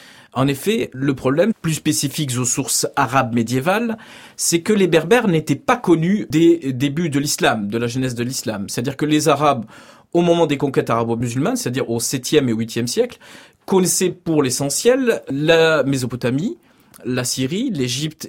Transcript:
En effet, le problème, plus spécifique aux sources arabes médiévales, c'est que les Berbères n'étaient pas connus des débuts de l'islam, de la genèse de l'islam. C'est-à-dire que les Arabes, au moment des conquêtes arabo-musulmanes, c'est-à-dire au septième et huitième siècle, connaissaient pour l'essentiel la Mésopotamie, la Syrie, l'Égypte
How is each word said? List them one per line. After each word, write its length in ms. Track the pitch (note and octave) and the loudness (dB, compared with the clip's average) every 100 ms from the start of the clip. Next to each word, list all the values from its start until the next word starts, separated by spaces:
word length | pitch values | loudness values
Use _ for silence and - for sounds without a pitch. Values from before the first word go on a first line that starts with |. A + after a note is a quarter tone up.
| - - - | -20 -20 -10
En 140 | A#2+ C#3 | -2 -2
effet, 420 | C3+ G3 A3+ - | -2 -2 -2 -4
le 200 | B2+ C#3 | -4 -4
problème, 380 | C3 C3 C#3+ G#3+ - | -2 0 2 0 0
plus 120 | D#3+ | -4
spécifique 580 | D#3 D#3 D3+ C#3+ - C#3+ B2 | -2 -2 -2 -2 -4 -4 -2
aux 80 | B2 | -2
sources 420 | - C3 - - - | -2 -2 -2 -2 -2
arabes 400 | B2+ C3+ A#2+ A#2 | 0 0 0 -2
médiévales, 640 | A2 B2+ D3+ G3+ A#3 A3 - - - - | 0 -2 0 -2 -2 -6 -12 -20 -18 -6
c'est 240 | - E3+ | -2 0
que 100 | E3+ | 2
les 160 | G#3 F3+ | 2 4
Berbères 400 | D#3+ D#3+ A#3+ A#3+ | 2 4 2 4
n'étaient 280 | E3 D3+ C3+ | 0 0 -2
pas 200 | - B3 | 0 0
connus 500 | F#3 D#3+ E3 G#3 - | 2 2 4 0 0
des 440 | D3+ E3+ E3 C3+ | 4 6 4 0
débuts 360 | B2+ C#3+ D3 F3 | -2 -2 0 -2
de 100 | C#3 | -2
l'islam, 480 | C#3+ - D#3 A2+ G2+ | -2 0 0 0 -2
de 100 | A#2 | -2
la 100 | A#2+ | -2
genèse 280 | B2+ C3 A#2+ | -2 -4 -4
de 80 | |
l'islam. 440 | A#2+ C3+ B2 G#2 F#2+ | -6 -4 -6 -6 -6
C'est-à-dire 260 | - C3+ - | -6 -6 -2
que 100 | D3+ | 0
les 220 | D3+ D3+ | 2 2
Arabes, 380 | C#3 D3 A#2 - - - - _ | 2 2 0 -4 -16 -20 -20 _
au 80 | E3+ | 0
moment 260 | F3 E3+ D#3 | 4 4 2
des 100 | C#3 | 0
conquêtes 320 | C#3 D3 C3 | 0 -2 0
arabo-musulmanes, 680 | A#2 A#2 A#2 A#2+ B2 F#3+ B3+ | 0 0 -2 -2 -2 -2 -2
c'est-à-dire 320 | C#3 C3 A#2 | -4 -4 -2
au 100 | A#2 | -4
septième 480 | - C3+ - D3+ B2+ | -4 -6 0 2 2
et 60 | |
huitième 340 | A2 A2+ A#2+ A#2+ | -2 -4 -4 -4
siècle, 320 | - B3 - - - - _ - | -2 -2 -4 -20 -20 -20 _ 0
connaissaient 440 | F#3+ F3+ - F#3 | 2 2 0 -2
pour 320 | - - D3+ | -4 -2 0
l'essentiel 800 | C3 B2+ C#3 - A#3 C4 B3 G3 - | 0 0 -4 0 2 2 0 -4 -4
la 540 | C3+ D#3 E3 D#3+ D#3 | -2 4 6 6 4
Mésopotamie, 720 | C3 C#3 B2 B2 B2 C3+ G#3+ F4+ _ _ _ - | 0 0 -4 -4 -2 -2 -4 -8 _ _ _ -12
la 220 | A#2+ B2+ B2 | -4 -4 -2
Syrie, 440 | - C3 F3+ C4 | -4 -2 -2 -4
l'Égypte 560 | D#3+ B2 B2 D#3 - | -2 -4 -4 -6 -8